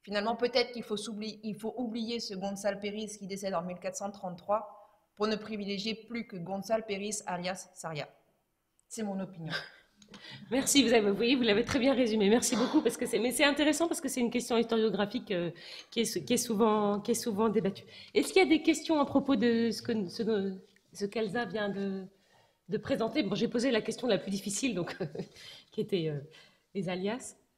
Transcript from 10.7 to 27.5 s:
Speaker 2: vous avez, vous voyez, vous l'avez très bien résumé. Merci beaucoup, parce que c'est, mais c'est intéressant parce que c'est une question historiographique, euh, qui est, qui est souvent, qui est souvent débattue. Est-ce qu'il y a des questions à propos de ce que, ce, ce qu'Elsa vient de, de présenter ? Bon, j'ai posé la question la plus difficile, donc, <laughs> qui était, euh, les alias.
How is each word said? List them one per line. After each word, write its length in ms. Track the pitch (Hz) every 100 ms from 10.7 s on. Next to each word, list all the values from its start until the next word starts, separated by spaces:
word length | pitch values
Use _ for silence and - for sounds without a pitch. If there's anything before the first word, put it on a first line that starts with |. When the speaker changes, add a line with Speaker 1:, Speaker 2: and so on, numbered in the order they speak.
| 285
Speaker 2:
vous 100 | 233
avez, 160 | 226 202
vous 60 | 190
voyez, 200 | 233 269
vous 60 |
l'avez 220 | 226 202 -
très 140 | 285
bien 140 | 254
résumé. 360 | 247 240 220 196
Merci 260 | 240 - 220
beaucoup, 260 | 254 302
parce 160 | 269 -
que 80 | 247
c'est, 140 | 233
mais 120 | 240
c'est 120 | -
intéressant 440 | 285 285 302 294 339
parce 140 | 330
que 60 | 269
c'est 140 | -
une 100 | 240
question 260 | 247 240 233
historiographique, 760 | 226 226 220 208 202 247 -
euh, 200 | 180 170 165 - - -
qui 100 | -
est, 240 | 220 185 151
qui 80 |
est 40 | 240
souvent, 640 | - 208 202 214 208 202
qui 120 | 208
est 40 | 226
souvent 340 | 240 196 226
débattue. 340 | 208 190 196 - - -
Est-ce 200 | - -
qu'il 80 | 381
y 40 | 277
a 40 |
des 120 | 311
questions 380 | - 320 - 311
à 60 | 285
propos 300 | 277 269 269
de 360 | 240 226 233
ce 100 | 202
que, 260 | - 220 180
ce, 500 | - 226 214 196 190 - _ _
ce 120 | - 202
qu'Elsa 400 | 226 220 226 226
vient 240 | 208 208
de, 360 | 190 196 190 185 _ _ _ _ _ -
de 80 | 208
présenter ? 460 | - 269 226 302
Bon, 120 | 202 202
j'ai 120 | 233
posé 240 | 254 262
la 100 | 226
question 260 | - - 254
la 100 | 185
plus 140 | 202
difficile, 440 | 196 208 196 - 175
donc, 200 | 170 - 170 - -
<laughs> 380 | - - - _
qui 100 | -
était, 280 | 214 190 156
euh, 100 | 147 139 - - _ _ 202
les 120 | 175
alias. 460 | 180 196 247 - - _